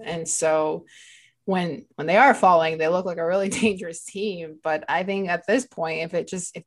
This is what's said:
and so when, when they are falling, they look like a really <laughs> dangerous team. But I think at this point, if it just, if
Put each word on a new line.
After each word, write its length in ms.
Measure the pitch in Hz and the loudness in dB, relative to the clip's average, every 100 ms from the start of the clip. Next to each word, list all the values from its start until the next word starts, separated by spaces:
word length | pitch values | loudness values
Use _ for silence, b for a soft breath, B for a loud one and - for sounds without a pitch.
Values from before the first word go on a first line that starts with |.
and 240 | 160 165 165 | -8 -8 -4
so 580 | - 160 156 156 170 - B B B B B - | -2 2 2 0 -2 -8 B B B B B -2
when, 400 | 185 175 143 - - | -2 -2 -6 -12 -8
when 100 | 156 | 2
they 120 | 190 | 6
are 160 | 277 240 | 6 6
falling, 420 | 190 170 160 160 | 6 6 4 0
they 100 | 160 | 0
look 160 | 180 185 | 0 -2
like 120 | 175 | -4
a 80 | 165 | -2
really 240 | 190 196 | 0 -2
<laughs> 0 | |
dangerous 540 | 190 226 190 170 165 | 0 0 0 -6 -12
team. 560 | - 196 208 175 160 156 | -12 -8 -6 -6 -10 -8
But 200 | 165 156 - | -4 -4 -2
I 140 | 165 | -4
think 260 | 185 196 190 | -2 -4 -2
at 180 | 175 - | -4 0
this 180 | 240 262 | 0 -2
point, 360 | - 160 160 | -6 -6 -4
if 120 | 165 | -4
it 140 | 175 - | -4 -6
just, 280 | 190 - | -8 -10
if 80 | 175 | -12